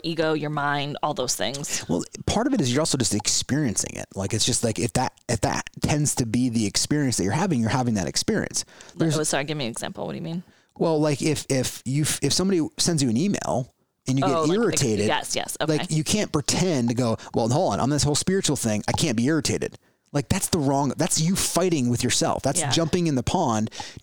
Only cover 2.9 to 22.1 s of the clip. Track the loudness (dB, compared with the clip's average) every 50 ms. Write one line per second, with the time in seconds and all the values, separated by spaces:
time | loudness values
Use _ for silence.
2.9 | 2 0 2 0 0 0 0 0 -2 -2 0 0 0 0 0 0 0 -2 -4 -4
3.9 | -6 -10 -12 -10 -6 -6 -4 -2 0 0 0 0 2 2 0 0 0 0 -2 0
4.9 | 0 0 0 0 -4 _ _ -4 -2 0 0 0 -2 -2 -6 -8 -6 -2 0 0
5.9 | 2 2 2 0 0 -2 -2 0 0 2 2 2 2 0 0 0 0 0 0 2
6.9 | 0 0 2 0 0 0 0 0 2 0 0 2 2 2 2 2 2 2 2 2
7.9 | 0 0 0 -2 -2 -2 0 0 0 0 -2 -2 -4 -6 -6 -8 -12 -20 -20 -14
8.9 | -4 0 0 2 2 0 0 0 -2 -2 -2 -4 -4 -4 -4 -6 -6 -6 -8 -10
9.9 | -8 -8 -8 -8 -8 -8 -8 -8 -8 -8 -10 -12 -18 _ _ _ _ -2 0 2
10.9 | 2 2 2 2 0 0 0 0 0 -2 -2 -2 0 0 0 -2 -6 -6 -6 -2
11.9 | 0 0 0 0 0 0 0 0 2 2 2 2 2 2 0 -2 -2 -2 0 0
12.9 | 2 2 2 2 2 2 2 2 0 -2 -2 -2 -2 -2 -4 -6 _ _ _ _
13.9 | _ _ _ -2 0 2 2 2 2 2 2 2 2 2 2 2 2 2 2 2
14.9 | 2 2 2 2 2 0 0 -2 -4 -4 -4 -4 -4 -2 0 0 0 0 0 0
15.9 | 0 0 0 2 0 0 0 0 -2 0 0 0 0 2 2 2 2 2 2 2
16.9 | 2 2 2 0 0 -2 -4 -4 -2 0 2 2 2 2 2 2 2 2 2 2
17.9 | 2 2 2 2 2 0 2 2 2 2 2 0 0 0 0 0 0 0 0 -2
18.9 | 0 0 0 0 2 2 2 2 2 2 0 0 -2 -2 -2 -6 -8 -12 _ _
19.9 | _ _ _ _ -4 -4 -2 0 -2 -2 0 0 0 0 2 2 2 2 2 0
20.9 | 0 0 -2 0 0 0 0 0 0 0 0 0 2 2 2 2 2 2 2 2
21.9 | 0 0 0 0